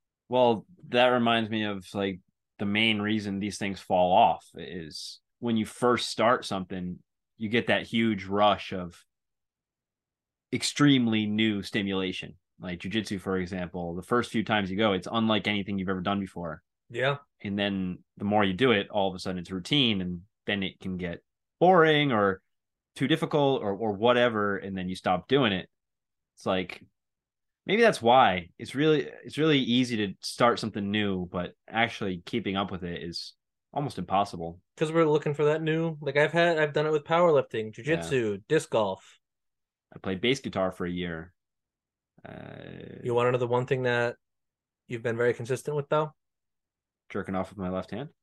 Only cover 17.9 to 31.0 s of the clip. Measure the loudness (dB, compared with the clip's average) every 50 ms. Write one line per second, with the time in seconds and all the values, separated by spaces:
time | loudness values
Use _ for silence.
17.9 | -6 -8 _ _ _ -6 -2 0 2 2 2 2 2 2 2 4 4 2 0 -2
18.9 | -2 -2 -2 -2 -2 -6 -8 -8 -6 -8 -8 -8 -8 -8 -6 -2 0 2 2 2
19.9 | 0 0 -2 -4 -6 -8 -10 _ _ _ _ -6 -4 -4 -4 -6 -8 -10 -10 -8
20.9 | -8 -6 -6 -8 -8 -10 _ _ _ _ _ _ _ 2 4 6 6 6 6 6
21.9 | 4 4 2 2 2 2 2 2 0 -2 _ _ _ _ _ _ _ _ _ _
22.9 | -8 -4 0 0 0 0 0 0 2 2 2 4 2 0 0 -2 -4 -2 -2 -4
23.9 | -2 2 4 4 4 6 4 2 2 0 0 0 -2 -4 -4 -6 -6 -6 -6 -6
24.9 | -6 -4 -2 0 0 0 0 0 2 2 4 2 2 0 -4 -8 _ _ _ _
25.9 | _ _ _ _ _ _ _ _ _ -8 -4 -2 0 0 -2 -4 -8 -16 -18 -20
26.9 | _ _ _ _ _ _ _ _ _ _ _ _ _ _ -4 0 2 4 4 4
27.9 | 4 4 4 6 8 8 8 6 4 2 -4 -8 _ -14 -12 -8 -2 0 2 4
28.9 | 4 2 0 -4 -8 -16 -16 -10 -4 0 2 4 4 4 4 2 2 2 2 2
29.9 | 0 -2 -2 -2 -4 -8 -12 -8 0 2 4 4 4 2 -2 -6 -4 -4 -4 -2
30.9 | -2 0